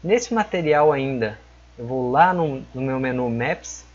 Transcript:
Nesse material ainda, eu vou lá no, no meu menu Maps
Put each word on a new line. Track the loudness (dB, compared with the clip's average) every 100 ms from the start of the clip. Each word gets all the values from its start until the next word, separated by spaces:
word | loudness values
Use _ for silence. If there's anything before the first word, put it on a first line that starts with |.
Nesse | 2 0 2
material | -2 0 -2 2 4 4
ainda, | 4 -2 -2 -4 -6 -20 -20 -20 -14
eu | -6
vou | -4 0
lá | 4 4
no, | 4 -2 -4 -10
no | -6
meu | -4 -2
menu | -2 -2 -2
Maps | -2 -4 -4 -10 -18 -20